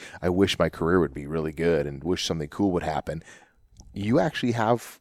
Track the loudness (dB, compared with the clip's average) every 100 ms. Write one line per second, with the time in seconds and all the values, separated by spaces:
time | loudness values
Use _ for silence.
0 | -8 -4 0 4 4 4 0 0 2 4
1 | 2 -2 -6 -4 -4 -2 2 2 0 -4
2 | -4 -2 -2 -4 -4 0 2 2 0 -4
3 | -4 -8 -10 -20 _ _ _ -20 -16 -6
4 | 0 2 2 0 -2 2 2 2 0 -16